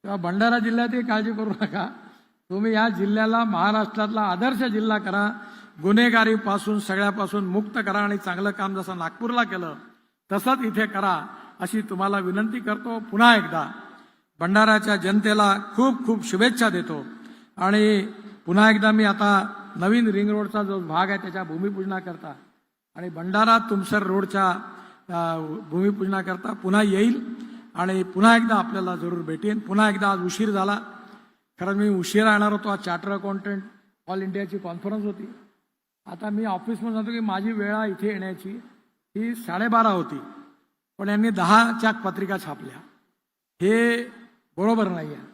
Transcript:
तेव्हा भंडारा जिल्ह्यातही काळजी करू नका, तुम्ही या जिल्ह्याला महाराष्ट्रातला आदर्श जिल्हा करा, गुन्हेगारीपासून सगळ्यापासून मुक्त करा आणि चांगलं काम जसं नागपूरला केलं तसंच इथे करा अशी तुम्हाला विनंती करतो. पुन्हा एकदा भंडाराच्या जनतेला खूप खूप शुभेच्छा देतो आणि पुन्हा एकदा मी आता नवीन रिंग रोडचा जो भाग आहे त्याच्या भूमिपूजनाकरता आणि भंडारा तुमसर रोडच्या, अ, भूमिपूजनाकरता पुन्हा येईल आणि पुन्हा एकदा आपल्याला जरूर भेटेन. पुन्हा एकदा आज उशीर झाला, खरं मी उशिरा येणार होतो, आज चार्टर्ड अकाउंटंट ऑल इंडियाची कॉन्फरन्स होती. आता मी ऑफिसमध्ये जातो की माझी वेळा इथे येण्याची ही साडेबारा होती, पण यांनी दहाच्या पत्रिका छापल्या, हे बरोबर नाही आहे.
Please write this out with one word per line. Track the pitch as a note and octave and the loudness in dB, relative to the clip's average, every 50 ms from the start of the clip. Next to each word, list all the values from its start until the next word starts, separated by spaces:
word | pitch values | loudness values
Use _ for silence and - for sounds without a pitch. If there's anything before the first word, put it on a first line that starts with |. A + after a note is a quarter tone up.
| - | -8
तेव्हा | G3 G3+ F#3+ | -6 -6 -4
भंडारा | E3+ F3 F3+ G3+ A3 A#3 A#3 A#3+ | -4 -2 0 2 4 4 4 2
जिल्ह्यातही | G#3+ A3+ A3+ A#3 A#3+ A#3 A#3+ B3 | 2 0 2 0 0 0 0 -2
काळजी | A#3 A#3+ G#3+ G#3+ G#3+ A3 A3+ | -2 0 0 0 0 -2 -2
करू | G#3 A3 A3 G3 - | -4 -4 -4 -2 -4
नका, | G#3+ D3 - G3+ F3 B3 - - - - - _ _ _ _ _ _ _ | -4 -4 -4 -6 -6 -6 -8 -16 -20 -20 -20 _ _ _ _ _ _ _
तुम्ही | F3+ G3 G#3+ A3+ A3 | -4 -2 0 2 2
या | G#3+ A3 A#3 | 2 2 2
जिल्ह्याला | G3 F3 G3 G3+ G#3 A3 A3 A3 A3+ A#3 A#3 | 2 0 0 0 2 2 2 2 2 2 2
महाराष्ट्रातला | A3 G3 E3 F3+ G3+ G#3+ A3 G#3+ G#3+ - A3 G#3+ G#3 A3 A3 G#3 | 0 0 2 2 2 2 2 0 -2 -2 -4 -2 -2 0 -2 0
आदर्श | G3 F3+ F3 A3+ C4 C4 G3+ C4 | 0 0 0 0 -2 0 0 -2
जिल्हा | A#3+ G#3 G#3+ A3 A3 G#3+ G#3 | -2 0 0 0 0 0 0
करा, | G#3 G3 F#3 G3+ G3+ G#3 A#3 - - - - - - - _ - | -2 -2 -2 0 0 -2 -4 -6 -14 -18 -20 -20 -20 -20 _ -2
गुन्हेगारीपासून | D3+ F#3+ G3+ A3+ A#3+ A#3+ A3+ A3+ A3 A3 A3 A3 - G3+ G3 G3+ - G#3 G#3+ G#3 | 2 4 6 6 6 6 6 4 4 4 2 0 0 -2 -2 -2 0 -2 -2 -2
सगळ्यापासून | G3+ - F#3+ F#3+ G3+ G3+ F#3+ G#3+ G3 F#3 G#3 G#3 G3 | -2 -2 -2 0 0 0 0 -2 -4 -4 -2 -4 -2
मुक्त | F3+ F#3 G#3 G#3+ G#3 - A#3+ G#3 | 0 -2 -2 -2 -2 -6 -4 -4
करा | G3+ F#3+ G#3 | -2 0 0
आणि | G#3 G3+ G3+ | 0 0 -2
चांगलं | G3 - F#3+ F3 F3+ G3 G#3 | -4 -4 -6 -6 -2 -4 -4
काम | G3+ - G3 G3 G3 | -2 -2 -4 -4 -4
जसं | F#3+ F3+ F#3+ F#3 | -6 -6 -8 -8
नागपूरला | F3 E3 E3 E3+ - A#3 A3+ B3 A#3+ A#3 | -8 -8 -8 -8 -6 -6 -2 0 0 0
केलं | F#3 F#3+ F#3 F3 D#3+ C#3+ - - - _ _ _ _ _ _ _ _ | 0 -2 -6 -6 -8 -10 -12 -18 -20 _ _ _ _ _ _ _ _
तसंच | G3 G3+ G3+ B3+ C4 C4 B3+ | -4 -2 2 0 0 2 0
इथे | A3 F#3+ G#3+ A3 | -2 0 0 -2
करा | G#3+ G#3 G3 G3+ G3 F3+ D#3 - - - - - - - - | 0 -2 -2 0 0 0 -2 -4 -10 -16 -20 -20 -20 -12 -10
अशी | F3+ F3 - A3 | -8 -4 -4 -4
तुम्हाला | G#3 - G3 F3+ G3 G3 G3+ G3 | -4 -4 -4 -2 0 0 0 0
विनंती | F#3 F#3 F#3 G3+ G#3+ A3 G#3+ B3 | -2 -2 -2 -2 -2 -2 -4 -6
करतो. | - G#3+ G#3+ G#3+ - A#3+ A3+ A3+ | -4 -4 -6 -4 -6 -8 -8 -8
पुन्हा | A3 - - G#3 A#3 A#3+ A#3 | -8 -4 4 6 8 8 8
एकदा | G#3 E3+ D#3 E3 D#3+ D3 - - - - - - - - _ _ _ _ _ _ _ | 6 4 0 -2 -4 -4 -4 -8 -14 -18 -20 -20 -20 -20 _ _ _ _ _ _ _
भंडाराच्या | E3 F3 G3 G#3+ A3 G#3+ G#3+ G#3+ G#3+ A3 G#3 | -2 4 6 6 6 6 6 4 2 0 0
जनतेला | F#3+ E3+ F#3 G3+ G#3+ G#3 A3 G#3+ G#3+ G#3 G3+ G3 G3+ G3+ - - | 0 0 2 2 2 4 4 4 4 4 4 4 2 -2 -6 0
खूप | G#3+ B3+ C4+ B3 B3 - | 2 2 2 2 0 0
खूप | A3 A3+ G3+ - | 0 0 0 -2
शुभेच्छा | - - F#3 A3+ B3+ A#3+ B3 A#3 A3 | -4 0 2 2 2 4 2 0 0
देतो | F3+ F3 E3+ - D#3+ D3 - - - - - - - - - _ _ | 0 -2 -4 -6 -8 -10 -10 -12 -16 -18 -20 -20 -20 -20 -20 _ _
आणि | - F3+ F#3+ G3+ G#3+ G#3+ G#3+ G#3+ G3 F#3+ G#3+ - - - - - - _ | -2 0 2 4 4 4 4 4 2 0 -4 -10 -16 -18 -20 -20 -14 _
पुन्हा | E3 F3 G3+ G#3+ A3 | 0 4 6 6 6
एकदा | A3 G#3 G#3 A3 | 6 6 4 4
मी | G#3+ G#3+ G#3+ | 4 6 4
आता | G3+ G3 G#3 G#3 G#3 G3+ G3 G3+ G#3 - - - - - | 2 2 2 2 4 4 2 2 -2 -10 -14 -16 -14 -6
नवीन | D#3+ F3 G3 A3 A#3+ A#3 | -2 0 2 4 4 2
रिंग | A3 F#3+ G3 G#3 G#3 | 2 2 0 0 0
रोडचा | G#3 G#3 G#3 G3+ G#3+ G#3+ G#3 | 0 -2 -2 -2 -4 -4 -4
जो | F#3+ G3 F#3+ | -2 -4 -6
भाग | F3 D#3+ D#3 E3+ F#3+ F#3+ | -4 -2 0 0 0 0
आहे | G3+ | -2
त्याच्या | G3 F#3+ F#3+ E3 F#3+ F#3 | -4 -6 -8 -8 -8 -8
भूमिपूजनाकरता | D#3+ D#3 E3 F#3+ G#3 G3+ F#3+ F#3+ G3 F#3+ F#3 - F3+ E3+ D3+ - D#3 C3+ - _ _ _ _ _ _ _ _ _ _ _ | -6 -6 -4 -4 -4 -4 -4 -6 -6 -6 -6 -8 -10 -14 -14 -14 -16 -16 -18 _ _ _ _ _ _ _ _ _ _ _
आणि | - F3 F3+ | -12 -12 -12
भंडारा | D#3 D#3+ E3+ F#3 F#3+ G#3 A3 A3+ A3+ A#3 A3+ A#3 | -10 -8 -6 -2 2 4 6 6 6 4 4 0
तुमसर | G#3 G3 F#3 - G#3 G#3 G3+ | -2 -2 -2 0 -2 0 0
रोडच्या, | F#3 F#3+ G3 G3 F#3+ - G3 F#3+ F#3 | 0 0 -2 -2 -2 0 0 0 0
अ, | F3 - - - - - - - - _ _ - F3 E3+ E3+ E3 E3 D#3+ D#3 D#3 D#3 A3 G#3 D#3 | 0 -2 -8 -14 -18 -20 -20 -20 -20 _ _ -8 -6 -4 -2 -2 -4 -4 -6 -8 -8 -10 -10 -4
भूमिपूजनाकरता | D3+ F3+ F#3+ G3+ G3+ G#3+ G3 F#3+ G3 F#3+ F3+ F3+ F#3 F3+ - G#3 A3+ | -2 2 2 2 2 0 -2 -2 -2 -2 -2 -4 -6 -6 -6 -8 -8
पुन्हा | G#3 - F#3 G3 G#3+ G#3+ | -4 -2 2 4 4 4
येईल | G#3 F#3+ F#3+ G#3+ A#3+ A#3 - - - - - - - - - - - _ | 4 4 4 4 4 2 0 -4 -8 -12 -12 -14 -16 -18 -20 -20 -14 _
आणि | E3+ F3+ F#3 F#3+ F#3+ F#3 | -4 -2 -2 0 -2 -2
पुन्हा | F#3 - F#3 G3+ A3+ A#3 | -2 0 4 6 8 8
एकदा | A#3 A#3 A3+ A3+ | 6 6 2 2
आपल्याला | G3+ F3+ - G3 G3 F#3 F#3 F3+ | 2 0 0 -4 -4 -4 -4 -4
जरूर | D#3 E3 F3 F3 E3+ | -4 -4 -6 -4 -4
भेटेन. | E3 D#3 D#3+ D#3+ F#3 G#3 G#3+ A3+ | -4 -6 -6 -4 -2 -2 -2 -2
पुन्हा | G#3 - F#3+ G#3 G#3+ G#3+ | -4 -2 2 4 4 4
एकदा | G3 F#3+ G#3 G3 | 2 2 2 0
आज | G3 F#3 F3+ | 0 0 -2
उशीर | F3+ F3 - A3 G#3+ | -4 -2 -2 -2 0
झाला, | G3+ G3 F#3+ G3+ G3+ - - - - - - - - - _ _ _ _ _ _ _ - | 0 0 0 0 -2 -4 -6 -12 -18 -20 -20 -20 -20 -20 _ _ _ _ _ _ _ -6
खरं | F3+ F#3+ G3 | -4 -2 0
मी | G3+ G#3 G#3 | 2 2 2
उशिरा | G3+ F#3 E3+ - - G#3 A3 A3 | 2 0 -2 2 2 4 4 6
येणार | G#3 G#3 G#3 G#3 | 4 4 4 2
होतो, | G#3 G3+ G#3 G#3+ | 0 0 -2 -4
आज | G3+ G3 | -4 -4
चार्टर्ड | - F#3 F3 E3+ - G3+ G3+ | -4 -4 -6 -4 -4 -6 -6
अकाउंटंट | G3 G3 G3 G3 G3 G3 G3+ G3+ G3 F#3+ G#3+ _ _ _ _ _ _ _ | -4 -4 -6 -6 -6 -6 -6 -6 -6 -8 -12 _ _ _ _ _ _ _
ऑल | - F#3 F#3+ | -8 -6 -6
इंडियाची | F#3+ F#3+ F3+ G3+ G3+ F3 F#3+ | -4 -4 -4 -6 -6 -6 -8
कॉन्फरन्स | G3 F#3+ F3 E3+ F3 - G3+ G#3+ G#3+ G3+ | -10 -8 -10 -10 -8 -6 -6 -4 -4 -4
होती. | G#3 G3 G3+ - - - - - _ _ _ _ _ _ _ _ _ _ _ _ | -6 -6 -8 -14 -16 -16 -20 -20 _ _ _ _ _ _ _ _ _ _ _ _
आता | - F#3 E3+ - G#3+ | -20 -16 -8 -6 -4
मी | G#3 G#3+ A3+ | -2 -2 -2
ऑफिसमध्ये | G#3+ F#3 F3+ - A3+ A#3 - G#3+ A#3 A3 | -2 -4 -4 -4 -6 -6 -4 -4 -4 -4
जातो | A3 G#3+ A3 | -4 -4 -4
की | A#3 A#3 | -4 -4
माझी | A3+ G#3+ F#3+ G3 G3 A3+ | -2 -2 -2 -2 -2 -2
वेळा | A3+ G#3+ G3+ G#3 G#3+ G#3+ A3 | -2 -2 -2 -2 -2 -2 -2
इथे | G#3 F#3+ - G3+ | -4 -4 -4 -4
येण्याची | G#3 G#3 F#3+ F#3+ F#3+ F#3 F#3+ - F#3+ G#3 A#3+ - - _ _ _ _ _ _ _ _ _ | -4 -4 -4 -6 -8 -8 -10 -12 -12 -12 -14 -16 -20 _ _ _ _ _ _ _ _ _
ही | G#3 A3 A#3 A#3+ | -6 -4 -4 -6
साडेबारा | A3+ A#3+ - E3+ F#3 A3 A#3+ A3 A3+ A3+ A3 | -8 -8 -6 -4 -2 0 4 4 6 6 4
होती, | F#3+ F3+ D#3 - D3 C3+ - - - - - - _ _ _ _ _ _ _ _ _ - | 4 2 -2 -4 -8 -12 -12 -14 -20 -20 -20 -20 _ _ _ _ _ _ _ _ _ -8
पण | G3 G3+ | -4 -2
यांनी | G#3 G#3 A3 A#3 | 0 2 2 2
दहाच्या | G3+ F#3 F3 F3 G#3 A3 A#3 A#3 A3+ A3+ A3+ A3 G#3+ | 2 2 4 6 8 6 6 4 0 0 0 -2 -2
पत्रिका | A3+ - F#3+ - G3 G3 F#3 G3 | 0 -6 -6 -4 -4 -4 -4 -4
छापल्या, | F#3 - D#3+ C#3+ A2+ - C3+ C3+ - - - _ _ _ _ _ _ _ _ _ _ _ _ _ _ | -6 -6 -10 -12 -12 -14 -18 -18 -18 -20 -20 _ _ _ _ _ _ _ _ _ _ _ _ _ _
हे | F3 G3 A3 A3+ A#3 A#3 A#3 A#3+ A#3+ B3 - - - _ _ _ _ _ _ | 0 2 4 4 4 2 0 0 -4 -10 -14 -20 -20 _ _ _ _ _ _
बरोबर | - F#3+ A3 A#3 A3 G#3+ | -2 2 2 4 2 2
नाही | F#3+ F3+ E3+ D#3 D3+ D3 | 0 -2 -6 -8 -10 -12
आहे. | - - - | -14 -16 -20